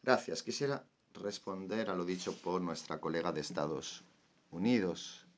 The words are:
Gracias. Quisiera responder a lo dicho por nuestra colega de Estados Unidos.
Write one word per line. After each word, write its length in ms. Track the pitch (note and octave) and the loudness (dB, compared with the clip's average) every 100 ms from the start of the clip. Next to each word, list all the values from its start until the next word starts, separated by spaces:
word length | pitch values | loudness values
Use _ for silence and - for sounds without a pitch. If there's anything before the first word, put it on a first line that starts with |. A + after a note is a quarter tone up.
Gracias. 400 | - A#2+ - - | 6 6 6 -4
Quisiera 420 | - A2+ C#3+ C#3 - _ _ | -4 -2 0 -2 -6 _ _
responder 760 | - G2+ G#2 - F#2+ F#2+ G#2+ G2+ | -6 -4 -4 -6 -6 -2 0 0
a 40 | |
lo 100 | F#2 | 0
dicho 320 | F2 F2+ G2 E2 | 0 0 -2 -4
por 240 | F2+ F#2 | 0 0
nuestra 400 | F2+ D#2+ - D#2 | 0 -4 -4 -4
colega 320 | D#2+ E2 E2+ | 0 0 0
de 80 | D#2 | -2
Estados 640 | D2 E2+ D2 C#2 - - - - _ _ _ | -2 -2 0 -2 -6 -12 -18 -20 _ _ _
Unidos. 760 | E2 G#2 B2 F#2 E2 - - - | 0 4 6 4 -2 -8 -14 -20